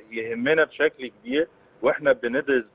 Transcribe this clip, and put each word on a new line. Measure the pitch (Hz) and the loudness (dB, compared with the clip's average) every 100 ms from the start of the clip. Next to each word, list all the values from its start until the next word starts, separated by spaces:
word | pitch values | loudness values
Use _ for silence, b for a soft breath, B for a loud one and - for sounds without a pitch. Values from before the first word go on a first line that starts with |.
| 107 | -6
يهمنا | 113 113 117 131 160 | -10 -6 -4 0 2
بشكل | 151 - 156 - 123 | 2 0 -2 -2 -12
كبير | - 120 143 170 _ _ _ | -12 -4 -2 -2 _ _ _
وإحنا | 127 156 147 | -2 0 2
بندرس | 127 120 131 139 131 107 | 0 0 -2 0 0 0